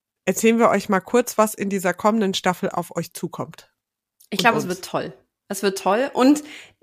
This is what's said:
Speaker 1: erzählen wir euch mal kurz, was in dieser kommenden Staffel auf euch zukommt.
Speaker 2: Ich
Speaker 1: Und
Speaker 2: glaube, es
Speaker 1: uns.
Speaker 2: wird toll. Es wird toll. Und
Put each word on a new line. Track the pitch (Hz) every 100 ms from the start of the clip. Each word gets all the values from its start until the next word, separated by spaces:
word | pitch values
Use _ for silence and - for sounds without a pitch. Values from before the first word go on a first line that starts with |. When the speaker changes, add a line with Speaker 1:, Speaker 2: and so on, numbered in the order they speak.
| _ _
Speaker 1:
erzählen | - 185 226 226
wir | 233
euch | 202 -
mal | 196
kurz, | - 240 247 -
was | 214 -
in | 196
dieser | 196 180
kommenden | 175 214 226 196
Staffel | 190 190 180 190
auf | - 170 -
euch | 165
zukommt. | - 170 - 151 - - _ _ _ _ _ _
Speaker 2:
Ich | 202
Speaker 1:
Und |
Speaker 2:
glaube, | 240 233
es |
Speaker 1:
uns. | 190 180
Speaker 2:
wird | -
toll. | 151 113 - _ _ -
Es | 202
wird | 202 190
toll. | - 208 277
Und | - 254 294 - - - _